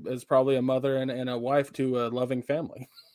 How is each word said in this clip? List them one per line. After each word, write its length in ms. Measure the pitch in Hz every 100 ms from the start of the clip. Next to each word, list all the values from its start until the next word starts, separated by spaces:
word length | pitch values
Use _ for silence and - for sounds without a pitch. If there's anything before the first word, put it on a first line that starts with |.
| 117
is 180 | 127 -
probably 300 | 135 131 131
a 60 |
mother 360 | 127 131 135 135
and, 140 | 131
and 180 | 127 127
a 80 | 123
wife 340 | 120 143 139
to 280 | - 131 123 117
a 40 |
loving 320 | 123 127 127
family. 480 | - 147 214 - 127
<laughs> 60 | - -